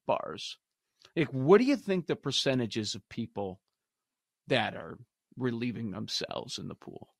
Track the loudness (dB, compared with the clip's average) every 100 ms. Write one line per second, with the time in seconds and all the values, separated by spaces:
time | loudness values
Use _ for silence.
0 | 0 0 -2 -8 -10 -14 _ _ _ _
1 | -6 -2 0 2 8 8 8 2 2 -2
2 | 0 -2 -2 0 2 2 0 -2 -4 -6
3 | -10 -8 -6 -4 -6 -6 _ _ _ _
4 | _ _ _ _ -2 0 0 -4 -10 -14
5 | -18 _ _ -6 -4 -2 -4 -4 -6 -6
6 | -6 -6 -4 -6 -8 -10 -10 -12 -14 -16
7 | -18 _